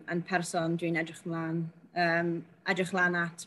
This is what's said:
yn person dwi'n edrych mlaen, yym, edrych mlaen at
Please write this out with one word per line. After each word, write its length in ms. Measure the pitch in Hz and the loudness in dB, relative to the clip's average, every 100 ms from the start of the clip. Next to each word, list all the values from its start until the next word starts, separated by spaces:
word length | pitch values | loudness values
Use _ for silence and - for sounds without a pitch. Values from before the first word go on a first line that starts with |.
| - | -4
yn 180 | 175 | -4
person 540 | 170 180 170 180 165 170 | 0 0 0 0 0 0
dwi'n 200 | 170 165 | 0 0
edrych 240 | 165 160 | -2 -6
mlaen, 420 | 170 165 165 165 165 - - | -6 -4 -2 -2 -4 -8 -8
yym, 440 | 175 170 165 170 170 - - | 0 2 2 2 -2 -6 -8
edrych 300 | - 180 180 | -2 0 0
mlaen 240 | 190 180 175 | 4 4 4
at 280 | 170 - | -2 -4